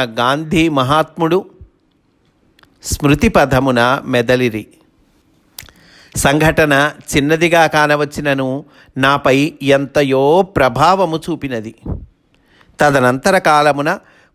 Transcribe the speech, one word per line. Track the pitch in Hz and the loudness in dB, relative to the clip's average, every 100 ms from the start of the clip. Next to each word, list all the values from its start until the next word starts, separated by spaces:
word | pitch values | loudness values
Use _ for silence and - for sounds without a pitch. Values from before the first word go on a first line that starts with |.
| 123 113 | -2 -2
గాంధీ | 120 143 160 165 165 | 0 0 -2 0 0
మహాత్ముడు | 143 127 156 156 - 160 180 202 - - _ _ _ _ _ _ _ _ _ _ _ | 0 0 0 -2 -2 -2 -2 -4 -14 -20 _ _ _ _ _ _ _ _ _ _ _
స్మృతి | - - 143 151 226 | -10 -4 0 0 2
పథమున | 180 139 127 135 123 120 135 | 2 2 2 0 0 0 0
మెదలిరి. | - 127 120 127 123 107 104 _ _ _ _ _ _ _ _ - - _ _ - - - | -2 -2 0 0 -2 -6 -12 _ _ _ _ _ _ _ _ -20 -20 _ _ -20 -16 -4
సంఘటన | 139 147 156 160 156 139 147 - - 156 | 0 2 2 2 2 2 0 -4 -6 -4
చిన్నదిగా | 139 160 170 170 156 | 0 0 0 2 2
కానవచ్చినను | 156 151 147 147 147 147 135 131 135 - _ _ - | 2 0 0 -2 -6 -4 -4 -4 -6 -10 _ _ -2
నాపై | 135 143 139 135 151 - | 0 0 2 2 0 -2
ఎంతయో | 135 139 139 151 139 131 139 160 | 0 0 0 -2 0 2 2 2
ప్రభావము | 196 - 127 120 156 190 175 160 | 0 0 0 2 2 2 0 -4
చూపినది. | - 151 139 120 107 - - - - _ _ _ _ _ _ - | -8 -8 -8 -10 -10 -14 -12 -12 -14 _ _ _ _ _ _ 0
తదనంతర | 147 143 123 131 196 190 | 2 4 2 0 0 0
కాలమున | 170 151 147 139 147 196 - _ _ | 2 2 2 0 -2 -6 -8 _ _